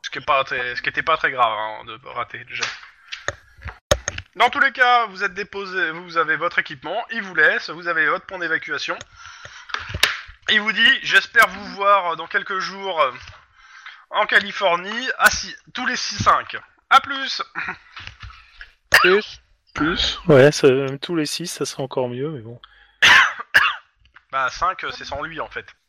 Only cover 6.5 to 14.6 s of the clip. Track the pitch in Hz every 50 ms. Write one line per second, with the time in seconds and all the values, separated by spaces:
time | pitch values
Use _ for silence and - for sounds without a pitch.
6.5 | - - 185 - 156 131 143 151 180 220 - - 226 233 208 190 180 160 151 165
7.5 | 208 226 - - 160 165 175 175 170 160 156 147 160 190 - - 196 180 170 160
8.5 | 160 151 - - 151 135 - - 175 226 - _ - - - - - - - -
9.5 | - - - - - - - - - - - - - - - - - _ _ -
10.5 | 208 214 208 220 208 202 226 247 269 220 156 147 170 190 - - - 233 220 190
11.5 | 185 196 208 180 180 196 196 202 202 196 180 175 160 160 165 - - 202 - -
12.5 | 196 190 175 170 190 196 196 196 175 160 147 127 123 123 - - - - _ _
13.5 | _ _ - - - - - - - - - _ - 185 208 208 233 208 196 202
14.5 | 185 -